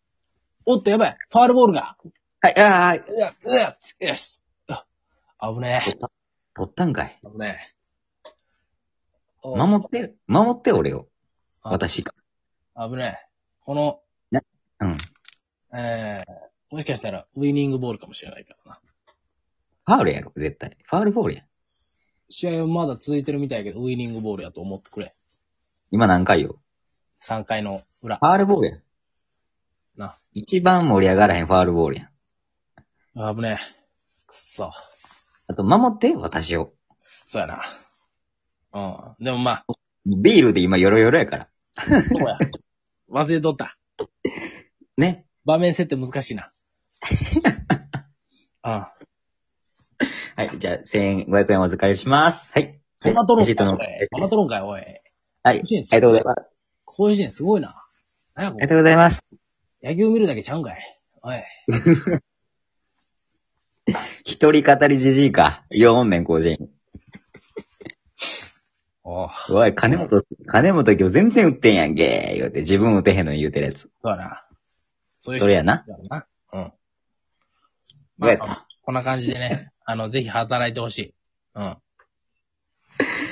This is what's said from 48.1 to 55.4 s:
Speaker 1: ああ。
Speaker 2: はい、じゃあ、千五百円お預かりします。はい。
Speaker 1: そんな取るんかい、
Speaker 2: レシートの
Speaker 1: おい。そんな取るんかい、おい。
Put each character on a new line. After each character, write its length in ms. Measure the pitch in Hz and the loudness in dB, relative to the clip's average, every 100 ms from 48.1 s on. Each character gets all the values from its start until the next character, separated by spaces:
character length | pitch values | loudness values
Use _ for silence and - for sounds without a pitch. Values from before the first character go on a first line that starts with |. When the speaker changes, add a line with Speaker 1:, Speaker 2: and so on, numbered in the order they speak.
| _ _ _ _ _ | _ _ _ _ _
Speaker 1:
あ 80 | 120 | -8
あ。 220 | 107 92 - - _ _ _ _ _ _ _ _ - - - - - | -8 -10 -18 -20 _ _ _ _ _ _ _ _ -8 -8 -8 -12 -8
Speaker 2:
は 80 | |
い、 160 | 107 - | -8 -6
じ 80 | 92 | -6
ゃ 60 | |
あ、 60 | 90 | -6
千 420 | - 107 98 98 - | -4 -2 0 -2 0
五 80 | 101 | 2
百 160 | 98 | 4
円 80 | 98 | 2
お 20 | |
預 160 | 92 87 | 2 0
か 80 | 98 | 0
り 80 | 95 | 0
し 140 | - | 2
ま 220 | 139 160 | 4 4
す。 180 | 170 - | 0 -4
は 60 | - | -4
い。 220 | - - _ - | -4 -8 _ -6
Speaker 1:
そ 120 | - | 0
ん 40 | |
な 120 | 233 220 | 2 4
取 200 | 233 196 | 4 4
る 80 | |
ん 20 | 107 | 2
か 0 | |
い、 0 | |
Speaker 2:
レ 0 | |
シ 80 | |
ー 20 | 101 | 0
ト 60 | |
の 60 | 95 | 0
Speaker 1:
お 40 | |
い。 260 | 107 92 101 | -4 -8 -8
そ 60 | 131 | -4
ん 40 | |
な 60 | 190 | -2
取 140 | 214 | 0
る 40 | 165 | 0
ん 40 | |
か 80 | 107 | -4
い、 40 | |
お 160 | 98 98 | -8 -12
い。 60 | - - _ _ _ _ | -14 -20 _ _ _ _